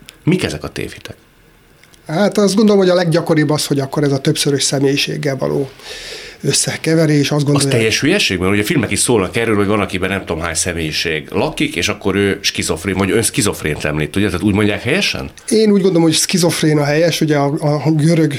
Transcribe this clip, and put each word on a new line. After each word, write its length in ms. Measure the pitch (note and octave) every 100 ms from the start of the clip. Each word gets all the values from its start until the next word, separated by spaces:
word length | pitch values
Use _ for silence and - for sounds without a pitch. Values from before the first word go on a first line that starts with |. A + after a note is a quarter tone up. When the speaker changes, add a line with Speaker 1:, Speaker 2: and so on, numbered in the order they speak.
| - -
Speaker 1:
Mik 200 | - F#3
ezek 200 | F#3+ -
a 40 | -
tévhitek? 480 | - - - - - _ _ _ _ _ _ _ - -
Speaker 2:
Hát 320 | D#3 G3+ G3+
azt 160 | G3+
gondolom, 260 | F#3+ G#3+ G3+
hogy 100 | F#3
a 40 |
leggyakoribb 560 | F3+ F3 E3 D#3+ D#3 D3
az, 160 | D3 -
hogy 140 | C#3+
akkor 220 | C3 -
ez 100 | C#3+
a 60 | C3+
többszörös 440 | D#3+ C#3+ D3 C#3
személyiséggel 760 | - C#3+ C#3 C#3 - D3+ D3 C3
való 340 | C#3+ D3 C3+ - - - - - - -
összekeverés. 840 | C#3+ - - - D#3+ E3 D#3 D3+ C#3
Azt 20 |
Speaker 1:
Az 120 | D3+
Speaker 2:
gondolja, 240 | C#3+ C#3+ C#3
Speaker 1:
teljes 320 | A#2+ A2 -
hülyeség? 380 | C#3 G3+ - F#2
Mert 140 | F#2
ugye 100 | G2+
filmek 280 | G#2 E3 G#2
is 80 | G2+
szólnak 380 | - A#2 F2+ A#2
erről, 200 | A2+ G2+
hogy 100 | G2
van, 140 | G#2+
akiben 300 | F#2+ F#2 F#2
nem 80 | G2
tudom 220 | F#2 E2
hány 140 | E2+
személyiség 720 | D#2+ F#2 E2 D#2+ D2+ E2 D#2 C#2+
lakik, 460 | F#2+ C#3+ D#3 D3 E2
és 120 | F#2+
akkor 260 | G2+ G2
ő 240 | F#2+ G2+ -
skizofrén, 540 | - - F#2+ E2 G2 F#2
vagy 140 | G2
ön 120 | G2
szkizofrént 600 | A2 - G2 D#2+ D#2 D2+
említ, 320 | D2+ D2+ D2 G2
ugye? 100 | G2+
Tehát 160 | E2+
úgy 120 | G#2
mondják 280 | G2 G#2 G2
helyesen? 480 | A2+ F3 - - C3+ - -
Speaker 2:
Én 220 | A3 A3
úgy 100 | G3+
gondolom, 220 | F#3 E3+
hogy 100 | E3
szkizofrén 640 | D#3 - F#3 E3+ - D#3+ D3+
a 60 |
helyes, 360 | D3 D3 E3+ -
ugye 160 | D#3 D3+
a, 480 | C#3+ D3+ D3+ D3
a 60 | C3
görög 440 | D#3+ D#3 E3 D#3